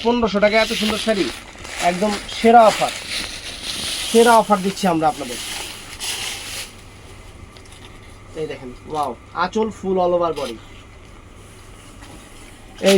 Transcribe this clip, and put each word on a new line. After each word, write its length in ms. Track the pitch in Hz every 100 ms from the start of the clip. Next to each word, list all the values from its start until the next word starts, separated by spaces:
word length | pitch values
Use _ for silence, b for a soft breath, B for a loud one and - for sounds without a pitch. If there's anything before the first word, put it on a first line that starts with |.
পনেরোশো 360 | 226 240 226 196
টাকা 120 | 208 220
এত 80 | 220 214
সুন্দর 180 | 214 214 -
শাড়ি, 200 | 208 139 - - - - - 175
একদম 220 | 180 208 202 - -
সেরা 240 | 226 240 220
অফার, 220 | - 147 - - - - - - - - - - - -
সেরা 240 | 226 240 226
অফার 160 | 208 202 185
দিচ্ছি 180 | 190 190
আমরা 120 | 165 156
আপনাদের। 280 | 139 131 120 - - - - - - - - - - - - - - - - - - - - - - - - - - - - - 160
এই 60 | 151
দেখেন, 180 | 135 131 123 -
ওয়াও, 200 | 151 143 117 - -
আঁচল 240 | 180 214 220 202
ফুল 180 | 190 185
all 100 | 180 175
over 140 | 170 147
body। 180 | 127 113 - - - - - - - - - - - - - - - - - - - - - -
এই 80 | 190